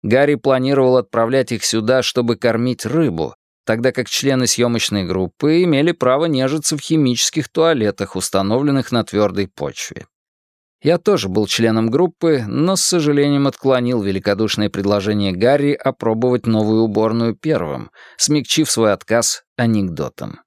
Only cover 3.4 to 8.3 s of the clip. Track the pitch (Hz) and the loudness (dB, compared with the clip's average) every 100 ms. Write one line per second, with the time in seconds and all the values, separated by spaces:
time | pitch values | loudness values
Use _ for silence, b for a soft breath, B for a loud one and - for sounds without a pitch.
3.4 | _ _ - 113 127 127 117 - 135 131 | _ _ -4 0 0 -2 -6 -2 0 0
4.4 | 120 - 123 117 - 104 90 92 92 _ | 0 0 0 0 -2 -2 -2 -2 -4 _
5.4 | 147 165 180 139 160 170 123 135 165 135 | 0 2 2 2 0 0 0 2 0 0
6.4 | 131 156 - 147 - 160 135 120 - - | -2 -2 -4 -6 -2 0 2 0 -2 -4
7.4 | 135 - 165 147 107 98 98 92 - | -4 0 2 2 -2 -2 -6 -6 -2